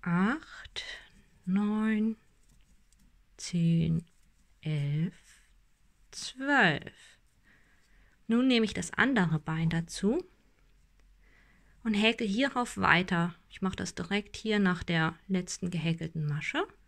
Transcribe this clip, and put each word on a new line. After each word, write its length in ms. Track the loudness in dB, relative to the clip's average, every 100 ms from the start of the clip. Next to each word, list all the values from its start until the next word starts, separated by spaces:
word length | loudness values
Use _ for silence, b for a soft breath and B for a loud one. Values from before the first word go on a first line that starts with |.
acht, 800 | 0 2 2 0 -8 -20 -16 -14 -12 B B B B _ -2
neun, 680 | 0 0 0 0 0 0 -4 _ _ _ _ _ _ _ _ -20 _ _ -16
zehn, 680 | -6 0 4 4 2 0 -4 _ _ _ _ _
elf, 560 | -6 -2 0 0 -2 -6 _ -20 _ _ _ _ _ _ _
zwölf. 1040 | -14 -14 -6 2 6 6 4 -4 -18 -20 _ _ _ b b b b b b b b -2
Nun 180 | 2 4
nehme 180 | 4
ich 80 | 2
das 200 | -2 -6
andere 480 | 0 2 4 2 0
Bein 280 | -2 -2 0
dazu 560 | 0 -4 -2 0 0 -4 _ _ _ _ _ _ _ _ _ b b b b b b
und 120 | -2
häkel 340 | 2 2 2 -2
hierauf 500 | 0 0 0 -4 0
weiter. 560 | 4 4 4 0 0 -4 _
Ich 140 | -6
mache 120 | -4
das 220 | -4 -8 -8
direkt 400 | -4 -4 -6 -10
hier 240 | -2 2
nach 240 | 2 0
der 340 | 0 0 0 -4 -4
letzten 440 | -4 -4 -8 -6
gehäkelten 540 | -4 -2 -2 -4 -6 -4
Masche. 360 | -4 -4 -4 -6 -8